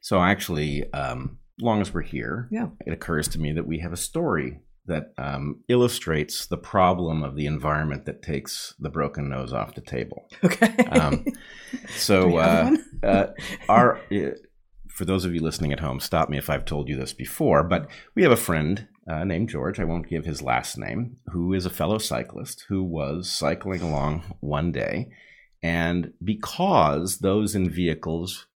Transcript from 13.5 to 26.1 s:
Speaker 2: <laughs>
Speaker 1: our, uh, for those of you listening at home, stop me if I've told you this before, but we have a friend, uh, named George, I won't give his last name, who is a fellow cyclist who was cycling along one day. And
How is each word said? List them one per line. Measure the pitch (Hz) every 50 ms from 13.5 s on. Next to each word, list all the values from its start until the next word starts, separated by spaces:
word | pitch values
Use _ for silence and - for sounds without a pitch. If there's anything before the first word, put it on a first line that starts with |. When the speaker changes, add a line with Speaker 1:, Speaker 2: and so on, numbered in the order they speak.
Speaker 2:
<laughs> | - - - -
Speaker 1:
our, | 104 113 123 120 - - - -
uh, | - 101 80 69 - - - _ _ _ _ _ _ - - -
for | - - 95
those | 82 95 95 90
of | 92 85
you | 82
listening | 78 80 78 - 85 76
at | 71 71
home, | 80 73 65 67
stop | - - - 82 80 -
me | 76 71
if | 69 -
I've | 76 69 -
told | - 78 71 71 64
you | 73 65
this | 65 62 -
before, | - 65 - - - 160 135 90 71 80
but | 85 92 87 - - - - - - _
we | - 185
have | 160 120
a | 113
friend, | - - 87 78 76 76 92 107 117 - _ _ _ -
uh, | 82 78 82
named | 98 87 82 107 117
George, | - 76 65 78 101 -
I | 95
won't | 80 82 85 80 -
give | - 82 76
his | 82 76 71
last | 73 65 60 62 60 - - 57
name, | 53 50 57 95 120 123 - - _ -
who | - 90 85 90 95
is | 95 90
a | 90
fellow | - - 82 80 104 110
cyclist | 104 - - 62 60 - - - - - - - - _
who | 101 95 92
was | 90 82 80 71 69 73 87 90 -
cycling | - - - 73 82 87 - 95 95 87
along | 82 85 76 71 69 73 76 85 - - 98 -
one | - 71 73 71 78 87 80
day. | - - - - 90 127 - - - - - - _ _ _ _ _ -
And | 85 85 85 85 82 87 90 85 -